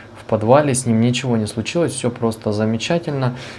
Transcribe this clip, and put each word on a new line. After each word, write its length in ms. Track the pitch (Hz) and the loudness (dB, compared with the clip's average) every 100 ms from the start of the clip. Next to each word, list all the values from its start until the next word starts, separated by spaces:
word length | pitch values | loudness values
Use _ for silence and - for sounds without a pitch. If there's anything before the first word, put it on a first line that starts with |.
| - - | -20 -20
в 40 | - | -4
подвале, 480 | 107 107 139 147 | 0 4 4 4
с 100 | 131 | 0
ним 160 | 123 110 | 2 2
ничего 380 | 120 123 131 113 | 2 2 0 0
не 80 | 104 | 0
случилось, 480 | 117 107 170 156 | -4 -2 0 -2
все 160 | - 123 | -2 -4
просто 420 | 120 113 110 110 | -2 -2 -2 -2
замечательно, 840 | 104 110 113 - 170 170 143 127 127 - | 0 0 0 0 -2 -2 -2 -2 -4 -10